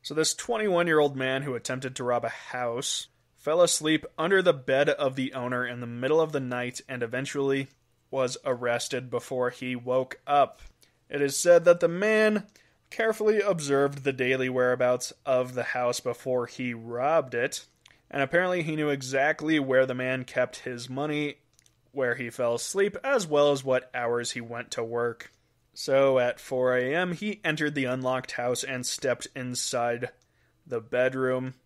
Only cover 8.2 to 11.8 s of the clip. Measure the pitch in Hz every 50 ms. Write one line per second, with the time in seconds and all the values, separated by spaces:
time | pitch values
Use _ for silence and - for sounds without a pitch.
8.2 | 131 127 135 - _ 143 127 120 123 120 120 120 - - - 127 123 127 113 120
9.2 | - - 139 127 123 123 123 - 127 127 127 123 117 123 127 131 131 127 - -
10.2 | _ - 143 143 139 - - _ - - _ _ _ _ _ _ _ _ - 143
11.2 | 143 139 139 - - 175 175 170 165 175 175 170